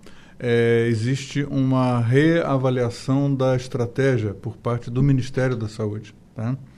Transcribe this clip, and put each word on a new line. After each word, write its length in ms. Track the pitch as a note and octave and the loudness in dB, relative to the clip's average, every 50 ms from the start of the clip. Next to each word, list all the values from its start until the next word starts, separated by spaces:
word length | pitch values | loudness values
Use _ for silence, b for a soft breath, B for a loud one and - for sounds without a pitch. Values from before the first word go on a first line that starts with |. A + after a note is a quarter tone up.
| B B B B B B B B | B B B B B B B B
é, 480 | B2+ A#2+ A#2+ A#2 A#2 A#2 A#2 A#2 A#2 A#2+ | -2 0 2 4 4 4 4 4 2 2
existe 520 | A#2 G#2+ A2 B2 C3+ C3 - - - C#3+ C#3+ | 0 0 0 -2 -2 -2 -4 -6 -4 -4 -4
uma 560 | C#3 C#3+ C3+ C3 C3 C3 C3 B2+ B2 B2 A#2+ | -2 0 0 2 2 2 2 2 2 2 2
reavaliação 1300 | A#2 A2+ B2+ C#3 D#3 E3 E3 E3+ - D3 C#3 C3 C3 C3 B2+ B2+ A#2+ A#2 - - - - C3 C#3 C#3+ C#3+ C#3 | 2 4 4 4 4 4 4 2 2 0 0 0 0 0 0 0 0 -2 -4 -4 -2 0 0 2 2 2 0
da 220 | C3 C3 C3 B2+ | 2 2 2 0
estratégia 800 | B2+ B2+ - - B2 A#2 A2 - C3+ C3+ C#3 B2+ A2+ G#2+ G#2 F#2+ | 0 -2 -4 -4 -4 -4 -4 -2 0 2 2 2 2 0 -2 -4
por 240 | - - A2+ - - | -6 -10 -10 -10 -6
parte 320 | - A#2 A#2 A2 - A#2+ | -4 -4 -4 -4 -4 -4
do 120 | A#2+ B2+ | 0 0
Ministério 540 | C#3+ C#3+ C3+ C3 B2 - - C3 B2+ C3 B2+ | 2 2 2 0 -2 -2 -2 -2 -2 0 -2
da 120 | A2 A2 G#2+ | -2 -6 -8
Saúde, 460 | - - A2 G#2+ G#2 G#2+ - - - - - - - | -6 -6 -6 -4 -6 -8 -10 -14 -20 -20 -20 -18 -10
tá? 200 | - A2 A#2 C3+ C3+ - B B | -8 -6 -6 -6 -6 -10 B B